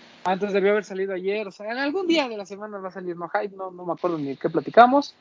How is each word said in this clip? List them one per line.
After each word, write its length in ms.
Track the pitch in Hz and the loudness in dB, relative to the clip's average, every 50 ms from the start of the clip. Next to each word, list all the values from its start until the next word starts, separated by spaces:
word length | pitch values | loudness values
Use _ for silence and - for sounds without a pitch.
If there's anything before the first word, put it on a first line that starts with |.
| - - - - - | -20 -20 -14 -4 -2
Ah, 100 | 185 190 | 0 0
entonces 200 | 180 202 202 190 | 0 0 0 2
debió 180 | 202 185 202 | 4 4 4
haber 140 | 208 214 196 | 4 4 2
salido 280 | - 196 190 196 196 190 | -2 -4 -4 -2 -2 -2
ayer, 340 | 180 185 190 202 214 208 | -2 -2 -2 -2 -2 -2
o 40 | 190 | -6
sea, 200 | - - 202 214 | -10 -10 -8 -6
en 60 | 240 | -4
algún 300 | 254 277 294 294 392 381 | -2 -2 -2 -2 0 2
día 200 | 339 330 311 269 240 | 2 2 2 2 0
de 80 | 226 | -2
la 80 | 208 196 | -8 -8
semana 320 | 175 202 196 208 214 208 | -10 -10 -10 -10 -10 -10
va 120 | 196 185 185 | -8 -8 -8
a 20 | |
salir 240 | 185 196 180 180 170 | -8 -8 -8 -8 -6
No 140 | 170 170 160 | -6 -4 -2
Hype, 260 | - 208 214 202 196 | 0 0 0 -2 -6
no, 160 | 190 190 185 | -8 -10 -10
no 140 | 180 175 175 | -10 -8 -4
me 80 | 170 165 | -4 -4
acuerdo 240 | - - 175 170 | -2 0 -2 0
ni 120 | 156 143 139 | 0 -2 -4
de 80 | 131 | -4
qué 120 | - - 165 | -2 -2 0
platicamos. 640 | 160 156 143 - - 220 240 247 269 285 285 - - _ | 0 0 0 4 6 6 8 8 6 2 0 -2 -8 _